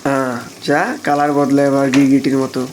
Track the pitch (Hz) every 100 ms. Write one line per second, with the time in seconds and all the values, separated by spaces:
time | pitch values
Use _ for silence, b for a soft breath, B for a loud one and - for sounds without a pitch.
0 | 143 135 131 120 - - - 143 202 294
1 | - 143 147 143 139 139 143 139 139 131
2 | 135 135 135 135 131 131 127